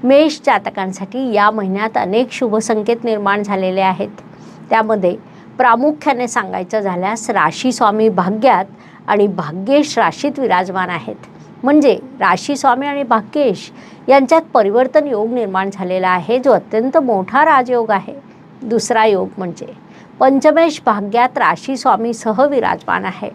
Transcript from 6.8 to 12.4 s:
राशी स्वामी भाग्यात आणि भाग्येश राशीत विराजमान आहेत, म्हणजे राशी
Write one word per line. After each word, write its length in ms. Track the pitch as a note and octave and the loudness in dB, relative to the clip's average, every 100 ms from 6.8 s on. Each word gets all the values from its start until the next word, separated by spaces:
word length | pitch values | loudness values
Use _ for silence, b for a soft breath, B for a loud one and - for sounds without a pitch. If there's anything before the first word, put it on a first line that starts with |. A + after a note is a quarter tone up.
| G3 F3+ F#3 A3+ - | -2 -4 -4 -4 -4
राशी 420 | G3+ D3+ - B3+ | 0 0 0 -4
स्वामी 360 | B3 A3+ G#3+ A3 | 2 0 4 2
भाग्यात 560 | F#3 F3+ G#3+ B3+ F#3+ G3 - B B B | 2 -2 2 2 2 0 -10 B B B
आणि 200 | G#3 G#3 | 2 2
भाग्येश 680 | F3+ D3 E3+ G3 C#4+ D4 - | 0 -8 -8 0 0 2 0
राशीत 400 | F#3 D#3+ C#4+ C#4+ | 0 0 -6 -4
विराजमान 500 | B3 F3+ F#3 F#3 F3+ | 0 0 0 -4 -4
आहेत, 260 | F3 - G#3 - B B - | -6 -8 -14 -18 B B -4
म्हणजे 340 | B3 D4 C#4+ G#3 - - | 2 4 4 2 -2 -2
राशी 360 | F#3+ F#3 | 0 0